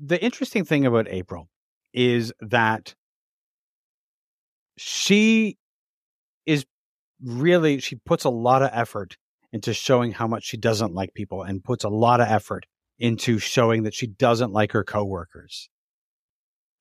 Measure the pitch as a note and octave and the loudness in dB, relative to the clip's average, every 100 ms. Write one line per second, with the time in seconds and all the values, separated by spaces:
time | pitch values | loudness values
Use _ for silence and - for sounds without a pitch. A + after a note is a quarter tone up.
0 | C#3+ E3+ A#3 - C4 A3 D#3 D3 C3 A#2 | -2 0 0 -4 -4 -2 0 2 4 2
1 | F#2 F#2 - F2 - _ _ _ _ B2+ | 0 -6 -8 -12 -14 _ _ _ _ 0
2 | B2 A#2+ A2+ - A2 A#2+ A2 G#2+ - - | 2 2 -2 -8 -2 2 2 0 -6 -20
3 | _ _ _ _ _ _ _ _ _ _ | _ _ _ _ _ _ _ _ _ _
4 | _ _ _ _ _ _ _ - - - | _ _ _ _ _ _ _ -18 -10 -4
5 | - G#3 A3 A3 G#3 - _ _ _ _ | 2 4 6 4 0 -6 _ _ _ _
6 | _ _ _ _ D#3+ D3 - _ _ _ | _ _ _ _ -2 -2 -4 _ _ _
7 | _ - B2+ B2 E3 F3+ D#3 C#3 - B2+ | _ -16 -10 -2 2 4 4 0 -4 -8
8 | - E3+ C#3+ A#2 A#2+ C3 C3+ A#2 A#2 G#2 | -2 -2 0 0 2 4 2 -2 -4 -6
9 | F#2 - _ _ _ C3+ A#2+ G#2 - B2 | -12 -18 _ _ _ -8 -6 -4 2 2
10 | A#2 G2 A2+ - - A2+ A2+ G#2+ A2 F2+ | 2 -4 -4 -4 -8 -2 0 0 -2 -4
11 | F#2+ - G2+ F#2+ F#2 G2 - A#2+ G#2 G#2+ | -8 -8 -10 -10 -8 -8 -6 -4 -2 2
12 | A#2 B2 A2 G#2+ - F#2+ - _ _ - | 4 4 4 2 -2 -10 -12 _ _ -4
13 | A#2+ A2 B2+ A2 - C3 A#2 A2+ G#2+ - | -2 -2 0 0 0 2 2 2 -2 -6
14 | A#2+ G2 B2 A#2 A#2+ G#2+ G#2 G#2+ - G#2+ | -8 0 2 2 0 0 0 0 -2 -4
15 | G2 F#2 E2+ - D#2+ - - _ _ _ | -4 -6 -10 -18 -18 -18 -18 _ _ _
16 | _ _ _ _ _ _ _ _ | _ _ _ _ _ _ _ _